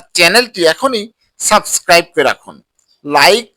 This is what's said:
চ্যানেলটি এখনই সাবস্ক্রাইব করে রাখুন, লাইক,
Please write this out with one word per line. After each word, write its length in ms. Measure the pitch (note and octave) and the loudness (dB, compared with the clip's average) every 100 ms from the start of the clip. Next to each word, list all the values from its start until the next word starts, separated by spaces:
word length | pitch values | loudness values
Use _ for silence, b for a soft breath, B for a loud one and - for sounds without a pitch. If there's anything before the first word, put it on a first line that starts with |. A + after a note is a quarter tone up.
| - - | -4 -2
চ্যানেলটি 440 | E3+ A3 B3 F#3+ D#3+ | 2 2 -2 -2 -2
এখনই 320 | D#3+ C4+ A#3 A3+ _ _ - | 0 -4 -4 -10 _ _ -10
সাবস্ক্রাইব 640 | - G#3 - - - E3+ E3+ | -2 -2 -2 -6 0 0 0
করে 100 | D#3 C3 | -2 -2
রাখুন, 240 | G2+ - D2 _ _ _ _ | -4 -12 -20 _ _ _ _
লাইক, 400 | D3 C#3+ D#3 A3 A3+ | -4 2 2 0 -4